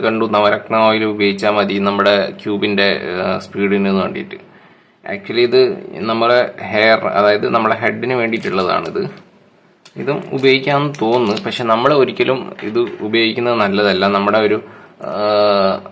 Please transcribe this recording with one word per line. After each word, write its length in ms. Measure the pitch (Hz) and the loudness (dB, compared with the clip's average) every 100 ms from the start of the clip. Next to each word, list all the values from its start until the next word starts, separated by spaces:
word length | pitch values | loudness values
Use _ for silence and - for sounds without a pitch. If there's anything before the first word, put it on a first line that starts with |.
| 110 | -2
കണ്ടു 200 | 110 113 104 | 0 0 2
നവരത്ന 400 | 104 104 - 110 110 | 2 0 0 2 2
ഓയിൽ 140 | 110 107 | 2 0
ഉപയോഗിച്ചാൽ 380 | 104 101 98 107 104 | 0 0 0 0 0
മതി 180 | 101 98 101 | 0 0 0
നമ്മുടെ 280 | 101 101 101 - - | 2 4 2 0 -6
ക്യൂബിൻ്റെ, 440 | - 101 104 98 101 80 73 90 | -6 -2 -2 0 0 0 -4 -4
ആ, 20 | 92 95 - | -4 -4 -6
സ്പീഡിന് 460 | 95 98 101 98 95 | -4 -2 0 0 0
വേണ്ടിയിട്ട്. 400 | 90 113 - - - - - _ _ _ - | -2 -6 -12 -16 -20 -20 -20 _ _ _ -12
Actually 300 | 101 - 113 120 | -12 -6 0 2
ഇത് 120 | 127 127 98 - - 107 | 4 2 0 -10 -8 -4
നമ്മുടെ 300 | 113 117 123 113 - - | 0 2 2 0 -6 -4
ഹെയർ, 280 | 107 113 110 - - | 2 4 4 2 2
അതായത് 300 | 104 104 127 117 | 4 2 0 0
നമ്മുടെ 180 | 110 110 | 0 0
ഹെഡിന് 320 | 113 110 117 127 | -2 -4 -4 -2
വേണ്ടിയിട്ടുള്ളതാണിത്. 840 | 113 113 98 95 90 87 82 82 - - - _ _ _ _ _ _ 135 | -2 -4 -4 -2 0 -2 -4 -6 -6 -10 -20 _ _ _ _ _ _ -8
ഇതും 160 | 127 151 - 139 | -6 -6 -6 0
ഉപയോഗിക്കാമെന്ന് 540 | 135 131 135 143 147 143 | 2 2 2 0 0 -2
തോന്നുന്നു, 340 | 110 120 110 107 113 | 0 2 0 -2 -4
പക്ഷെ 180 | 110 117 | -4 0
നമ്മൾ 180 | 113 131 147 | 2 4 4
ഒരിക്കലും 400 | 120 113 123 131 - - 104 | 2 0 0 -2 -6 -10 -4
ഇത് 100 | 113 113 92 107 | -2 -2 -6 -2
ഉപയോഗിക്കുന്നത് 480 | 113 113 113 120 117 101 | 0 0 0 0 0 0
നല്ലതല്ല. 400 | 98 104 92 98 101 | 2 2 2 2 2
നമ്മുടെ 240 | 101 107 107 | 2 2 2
ഒരു, 100 | 104 - - - - - | 0 -4 -18 -20 -14 -10
ആ, 20 | 90 104 104 104 101 95 - - | -4 0 2 4 4 2 -2 -8